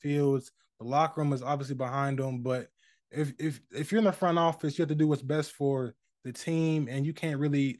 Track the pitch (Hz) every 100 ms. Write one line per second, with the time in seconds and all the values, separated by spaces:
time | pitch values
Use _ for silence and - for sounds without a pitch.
0 | 147 143 143 135 123 - _ - 113 139
1 | 156 156 147 135 123 143 135 131 127 135
2 | 139 135 135 127 123 127 110 _ _ _
3 | _ - 147 - 156 - - - 147 214
4 | 208 185 180 170 165 156 151 139 160 151
5 | 156 147 135 151 147 - 139 135 123 -
6 | _ _ 131 123 - 165 160 156 127 135
7 | 143 156 165 139 147 143 139